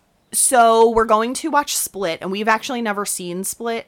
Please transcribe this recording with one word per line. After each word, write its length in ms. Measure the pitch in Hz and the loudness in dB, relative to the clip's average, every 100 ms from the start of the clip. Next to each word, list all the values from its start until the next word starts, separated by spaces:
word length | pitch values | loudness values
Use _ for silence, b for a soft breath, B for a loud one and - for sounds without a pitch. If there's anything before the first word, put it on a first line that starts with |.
| _ _ _ | _ _ _
so 580 | - - 254 233 226 226 | -2 2 4 6 6 6
we're 120 | 226 226 | 4 2
going 280 | 214 226 254 | 2 0 -4
to 140 | 320 | -2
watch 240 | 285 285 - | -2 -2 -4
Split, 440 | - 196 190 160 | -6 -6 -6 -4
and 100 | 180 | -6
we've 160 | 196 214 | -4 0
actually 340 | 220 - 240 | 0 -2 -6
never 240 | 226 202 196 | -4 -4 -6
seen 380 | - 180 175 | -8 -8 -8
Split. 440 | 190 - 233 233 | -8 -8 -8 -8